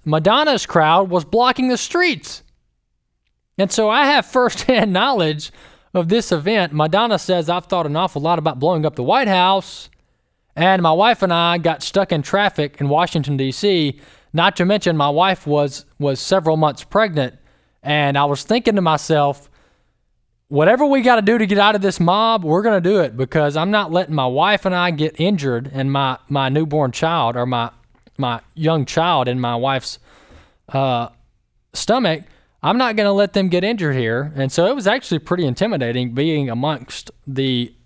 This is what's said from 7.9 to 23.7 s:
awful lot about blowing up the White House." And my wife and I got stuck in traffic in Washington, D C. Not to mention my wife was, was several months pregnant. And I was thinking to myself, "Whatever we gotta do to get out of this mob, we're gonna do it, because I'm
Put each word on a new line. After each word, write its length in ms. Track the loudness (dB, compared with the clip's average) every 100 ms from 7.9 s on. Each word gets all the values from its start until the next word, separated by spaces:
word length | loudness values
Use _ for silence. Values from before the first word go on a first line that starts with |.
awful 280 | -2 -2 -2
lot 180 | 0 0
about 180 | 0 0
blowing 260 | 0 0
up 120 | -2 -2
the 80 |
White 240 | 0 0 2
House." 640 | 2 2 2 -2 -14 -20 _ _ _ _ _ _ 0
And 260 | 2 4
my 100 | 4
wife 300 | 4 2 2
and 100 | 0
I 260 | 0 0 0
got 260 | -2 -4
stuck 260 | -4 -2 0
in 120 | -2
traffic 580 | -2 0 0 -2 -6 -4
in 80 | 0
Washington, 480 | 0 0 -2 -2 -2
D 160 | -4
C. 480 | -2 0 0 0 -4 -16 _ _
Not 240 | 0 2 2
to 100 | 0
mention 320 | 2 0 0
my 100 | 2
wife 380 | 2 2 0 -2
was, 400 | 0 0 -4 -16 -6
was 220 | -4 -2
several 380 | 0 0 2 2
months 260 | 0 -2
pregnant. 520 | -4 0 0 0 -4 -6 _ _ _ _
And 360 | -4 0 2 2
I 80 | 0
was 160 | 0
thinking 320 | 0 0 2
to 80 | 2
myself, 680 | 2 0 0 0 0 -2 -12 _ _ _ _ _ _ _ _ _ -4
"Whatever 360 | 0 2 4
we 160 | 2 2
gotta 220 | 4 4
do 160 | 4 2
to 80 | 2
get 100 | 2
out 180 | 2
of 60 | 2
this 180 | -2 0
mob, 460 | 0 2 2 0
we're 160 | 0 0
gonna 200 | 2 2
do 200 | 2 0
it, 160 | 0 -4
because 400 | -2 0 0 0
I'm 140 | 0